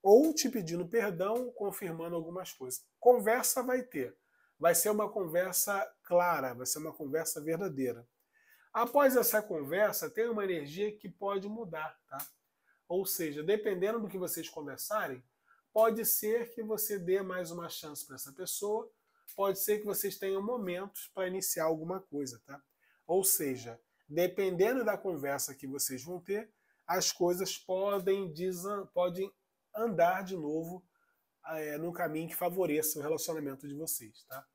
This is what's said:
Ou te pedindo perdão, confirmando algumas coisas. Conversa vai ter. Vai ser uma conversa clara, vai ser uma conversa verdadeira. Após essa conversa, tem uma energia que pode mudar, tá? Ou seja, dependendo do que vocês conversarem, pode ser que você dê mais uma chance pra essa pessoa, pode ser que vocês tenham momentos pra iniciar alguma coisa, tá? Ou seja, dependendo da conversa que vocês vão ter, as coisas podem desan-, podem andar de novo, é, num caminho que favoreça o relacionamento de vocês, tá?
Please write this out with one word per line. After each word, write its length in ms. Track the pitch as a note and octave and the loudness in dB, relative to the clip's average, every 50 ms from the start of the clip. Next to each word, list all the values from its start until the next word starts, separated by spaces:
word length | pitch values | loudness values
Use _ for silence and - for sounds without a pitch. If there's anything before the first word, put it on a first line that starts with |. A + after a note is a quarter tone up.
Ou 300 | - F#3+ G#3 A#3+ D4+ D#4+ | 10 12 10 12 10 8
te 160 | D#4 - - B3+ | 4 2 -2 0
pedindo 380 | - A3+ F3+ D#3+ E3+ F3 F3 | -2 -2 -4 -4 -4 -4 -4
perdão, 640 | E3+ - A#3 G#3 G#3 F3+ D#3+ F#3 G3+ A3+ B3 B3+ A#3+ | 0 0 0 0 0 -2 -2 -2 0 0 -2 -2 -4
confirmando 640 | A#3+ - G3+ G3+ F3+ - G#3 F3 E3 E3 E3 E3+ F3 | -6 -4 -4 -4 -4 -4 -6 -6 -6 -6 -6 -4 -4
algumas 380 | E3+ D#3+ E3 E3+ F#3 F#3 - | -4 -6 -6 -8 -10 -10 -10
coisas. 320 | - - C3 B2+ B2+ - - _ _ _ | -12 -12 -10 -8 -8 -8 -10 _ _ _
Conversa 640 | - A#3+ B3 A#3 G3 G#3+ A3+ B3+ - - - C4 | 8 8 8 8 8 4 4 4 4 2 0 0
vai 200 | B3 B3+ B3+ B3+ | 0 0 0 -2
ter. 340 | B3+ - - D3+ B2+ A2+ - _ _ _ _ _ _ _ _ _ | -2 -4 -4 -4 -4 -4 -6 _ _ _ _ _ _ _ _ _
Vai 160 | D3 E3+ E3+ | 4 6 6
ser 160 | - - G#3 | 6 4 2
uma 200 | G#3+ G#3 G#3+ G#3 | 2 2 0 0
conversa 800 | - G#3+ F#3+ D#3+ D#3 F3 F#3 F#3 F3 - - G#3 G3+ G3 G3+ - - _ | -2 -4 -4 0 2 0 0 2 0 0 0 0 0 -2 -2 -4 -8 _
clara, 520 | _ - F3+ F3 F3 F3 E3+ D3 C3 B2+ A#2+ | _ 4 4 6 6 6 4 2 0 -4 -4
vai 120 | A#2+ B2+ | -6 -4
ser 120 | - - D3+ | -4 -4 -4
uma 120 | D#3 D#3+ | -4 -8
conversa 480 | D3+ - D#3 C#3 C#3 D#3+ D#3+ D#3+ - D#3+ | -8 -8 -6 -2 -2 -2 0 -2 -4 -4
verdadeira. 680 | D3 D#3 E3 E3 G3+ F#3+ D3 C3+ C3 B2 A#2 A#2 A#2+ _ _ _ _ _ _ _ _ _ - _ _ _ | -2 -2 -2 0 -2 -4 -2 0 -2 -2 -2 -4 -12 _ _ _ _ _ _ _ _ _ -20 _ _ _
Após 440 | - A#3 A#3+ A#3 - C#4+ C#4+ C4+ B3+ | 0 0 0 4 6 6 8 8 8
essa 260 | B3 A3+ - - G#3+ | 6 4 6 4 2
conversa, 680 | G#3 - F#3+ D#3 C#3 C3+ D#3+ F#3+ G#3+ G3+ - - E3+ D3+ | 0 0 -4 -6 -4 -2 2 4 4 4 2 0 -4 -4
tem 180 | - G#3+ A3+ A#3+ | -2 -2 0 0
uma 160 | A#3 G#3+ G3+ | 0 -2 0
energia 500 | F#3+ F3+ E3 C#3+ C#3+ D3+ F3+ G#3 G#3+ G#3 | 0 -2 -2 -4 -6 -4 -4 -4 -4 -4
que 140 | G#3 - F#3+ | -8 -14 -16
pode 400 | E3+ _ G3+ G3 G3+ G3 F#3+ G#3 | -12 _ -4 -2 -2 -2 -4 -4
mudar, 500 | G#3+ A#3 A#3 F3 D#3+ D#3 D#3 D#3 - _ _ | -8 -8 -8 -8 -6 -6 -6 -8 -8 _ _
tá? 120 | _ C#3+ C#3+ - - _ _ _ _ _ _ _ _ _ _ _ | _ -10 -10 -10 -10 _ _ _ _ _ _ _ _ _ _ _
Ou 200 | _ F3 F#3 G3 | _ -2 -2 0
seja, 360 | F#3 - - E3+ D#3 C#3+ D3+ | -2 -2 -2 -2 -4 -4 -4
dependendo 560 | D3+ E3 G#3 G#3+ G#3+ A3 F#3+ F3+ F#3 G#3 A3+ A#3 | 0 0 0 2 2 -2 0 0 0 0 0 -2
do 100 | G#3+ F#3+ | -4 -6
que 100 | - F#3+ | -6 -6
vocês 300 | F3+ D#3+ - E3+ D#3+ - | -4 -4 -6 -6 -8 -10
conversarem, 760 | - D#3+ D3+ C#3+ C3 - - - G#3 G#3+ F#3+ D3+ C3 B2+ - _ _ _ _ _ _ _ _ _ | -10 -10 -10 -10 -10 -10 -6 -4 -2 -2 -2 -4 -6 -10 -12 _ _ _ _ _ _ _ _ _
pode 320 | _ G#3+ A3 A3+ G#3 A3+ A3 | _ 6 6 6 4 2 0
ser 460 | - - - - G#3+ A3+ A#3 A#3 - | 0 0 0 2 2 0 0 0 -4
que 120 | - - | -8 -8
você 360 | A3 G#3+ A3 G#3 G#3+ - G#3 G3 | -6 -4 -2 -2 -2 -2 -4 -4
dê 240 | E3+ F3 F#3 G3 | 0 2 2 2
mais 280 | G3 F#3+ F3+ F#3 F3+ E3 | 0 -2 -6 -6 -6 -6
uma 180 | E3+ F3 E3+ D#3+ | -8 -10 -10 -10
chance 380 | - - - D#3 D3 C#3 - | -10 -10 -12 -12 -12 -12 -14
pra 100 | - C#3 | -14 -12
essa 160 | B2+ - C#3 | -14 -14 -14
pessoa, 580 | C3+ F3 F#3 - - - G3+ G#3 G#3 A3+ A#3+ A3+ _ _ _ _ _ _ _ - - | -12 -10 -8 -8 -6 -4 -2 -2 -2 -2 -4 -8 _ _ _ _ _ _ _ -18 -4
pode 240 | - G3 G3 F#3+ F#3+ | 0 0 0 2 0
ser 180 | - - G#3 G#3 | 0 0 0 0
que 80 | G#3 | 0
vocês 320 | G#3 F#3+ - - G3 F#3+ - | -4 -4 -2 -2 -4 -4 -4
tenham 240 | - F#3+ F#3+ G3 | -4 -2 -2 -2
momentos 680 | G3 G#3+ B3 A#3+ G#3 F3+ F3 F3+ G3 G3+ _ - - - _ | -2 -2 -4 -4 -4 -4 -4 -4 -6 -8 _ -16 -16 -12 _
pra 120 | G#3 F#3+ | -4 -4
iniciar 380 | F#3 F#3 F#3+ F#3 - - F3 D#3+ | -2 -2 -2 -2 -2 0 0 2
alguma 360 | D#3+ E3 D#3 D#3+ E3+ F#3 F#3 | 2 2 0 -2 -6 -6 -6
coisa, 420 | - _ - C#3+ C#3+ B2+ A#2+ A2+ _ | -6 _ -6 -4 -4 -6 -8 -14 _
tá? 160 | - E3+ - _ _ _ _ _ _ _ _ _ | -18 -18 -18 _ _ _ _ _ _ _ _ _
Ou 180 | - E3+ F#3+ F#3 | 2 2 4 4
seja, 560 | - - - D#3+ C#3 C3 B2 A2+ A#2 A2+ - _ _ _ _ _ _ | 4 2 2 0 -2 -4 -4 -8 -12 -14 -14 _ _ _ _ _ _
dependendo 760 | D3 E3 F3 F3+ F3+ - G3 F#3+ F3+ E3+ F#3+ A3 B3+ C4+ A#3 | 0 0 2 2 2 0 0 0 4 4 2 4 4 2 0
da 140 | G#3+ G3+ - | 0 -2 -2
conversa 560 | - G3 F3 D3 C3+ C#3 C#3 C#3 - - C3 | -2 -4 -4 -2 -2 -2 -2 -2 -4 -6 -8
que 120 | - - | -10 -10
vocês 360 | C3+ C3+ C#3+ - - C3+ B2+ A#2+ | -10 -6 -4 -4 -4 -4 -8 -8
vão 160 | D#3+ F3+ F3+ | -10 -10 -10
ter, 320 | F3 - G3 G#3 A3+ - _ _ _ _ _ _ _ | -6 -4 -6 -6 -6 -8 _ _ _ _ _ _ _
as 260 | - F3 F#3 - - | -2 0 0 0 0
coisas 440 | - - F3 F3 F3+ F3+ G3 F#3+ - | 0 2 2 2 2 0 -2 -4 -6
podem 760 | - - - F#3 F#3 G3 G3+ G3+ G3 F3+ G3 F#3+ G3+ G3 F3 | -8 -6 -4 -2 0 0 0 0 0 2 2 2 2 0 -6
desan-, 540 | D3+ D#3 F3+ F#3 F#3 F3 F3 G3 G#3 G3+ F#3+ - | -6 -4 -4 -4 -4 -4 -6 -6 -6 -6 -8 -4
podem 400 | _ F3+ F3+ F3+ F3 F3+ F#3+ G3 _ _ _ _ _ _ _ _ - | _ 0 0 0 0 -2 -6 -6 _ _ _ _ _ _ _ _ -4
andar 500 | G#3+ A3+ A#3 G3 E3 E3+ F3 F#3 F#3 G3 | -2 -2 0 4 4 4 4 4 2 -4
de 120 | F3+ F#3+ | -6 -6
novo, 480 | F3 D3+ D3 D3+ D#3+ E3 E3 F3+ F#3 _ _ _ _ _ _ _ _ _ _ _ _ _ | -4 -4 -2 -2 -2 -4 -4 -10 -12 _ _ _ _ _ _ _ _ _ _ _ _ _
é, 320 | D#3+ D#3+ D#3 D#3 D3+ D3 D3 | -8 -6 -6 -4 -4 -4 -4
num 140 | D#3+ F3 | -4 -6
caminho 360 | E3+ F3 F3+ D#3+ D#3 D#3 E3 E3 | -4 -2 -4 -2 -2 -4 -4 -4
que 80 | - | -6
favoreça 640 | - F#3 F3 F3 F#3+ F3+ D#3+ D3 D3+ D#3 D#3 - D#3 | -2 -2 -2 0 0 0 2 2 2 0 0 -2 -2
o 40 | |
relacionamento 640 | C#3+ D3+ D#3+ D3+ - - D#3+ D#3+ D3 C#3 C3+ C3 - | -2 -2 -2 -2 -2 -4 -4 -4 -4 -6 -8 -8 -12
de 80 | C#3+ C#3+ | -12 -10
vocês, 500 | C#3+ D#3+ D3+ - - - G#2+ _ - - | -8 -6 -6 -6 -6 -8 -12 _ -20 -20
tá? 200 | _ C3 C3+ C#3 _ _ | _ -16 -16 -16 _ _